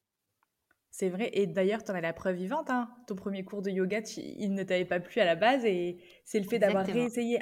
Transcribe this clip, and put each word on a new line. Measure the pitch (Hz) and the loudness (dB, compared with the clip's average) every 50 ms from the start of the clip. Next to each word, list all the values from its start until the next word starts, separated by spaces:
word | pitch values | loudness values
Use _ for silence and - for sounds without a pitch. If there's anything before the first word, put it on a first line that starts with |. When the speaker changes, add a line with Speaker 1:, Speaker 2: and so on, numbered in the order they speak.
| _ _ _ _ _ _ _ _ _ _ _ _ _ _ _ _ _ _ | _ _ _ _ _ _ _ _ _ _ _ _ _ _ _ _ _ _
Speaker 1:
C'est | - - 196 185 | -8 -4 -2 -2
vrai. | 175 185 240 - - | -2 -2 -2 0 2
Et | 196 202 | 2 2
d'ailleurs, | 170 156 196 185 196 214 214 214 | 2 2 2 2 2 2 0 -2
t'en | - 190 | -4 -4
as | 175 | -2
la | 165 165 165 | -2 -2 -4
preuve | - - 190 185 | -2 -2 -2 -2
vivante, | 175 185 190 269 320 302 - | -2 -2 -4 -4 -4 -2 -2
hein. | 254 247 240 226 - - - | -2 -2 -2 -4 -8 -12 -10
Ton | - 202 | -10 -8
premier | 185 - 202 196 190 190 | -6 -6 -6 -6 -6 -8
cours | - 214 202 | -8 -8 -6
de | 185 202 | -4 -2
yoga, | 185 190 185 185 202 220 | 0 0 0 2 0 -2
tu, | 214 - - - | -4 -6 -10 -10
il | - 73 - - 214 196 196 | -10 -10 -8 -4 -2 -2 0
ne | 196 185 | 0 0
t'avait | 190 185 180 180 | 0 0 0 2
pas | 180 185 180 | 0 -2 -2
plu | 175 - - 226 | -2 -2 2 4
à | 196 | 4
la | 170 170 | 4 4
base | 170 208 233 277 269 233 | 4 4 4 4 4 2
et | 220 185 175 175 175 175 - - - - - _ | 2 2 2 0 -2 -4 -6 -12 -20 -20 -20 _
c'est | - - 214 | -2 -2 -2
le | 190 | 0
fait | 190 240 220 | 0 2 4
d'avoir | 214 196 208 190 190 | 4 4 4 4 2
Speaker 2:
Exactement. | 196 196 240 240 233 226 240 240 | 2 2 0 0 0 0 -2 0
Speaker 1:
réessayé | 233 240 220 | 0 0 0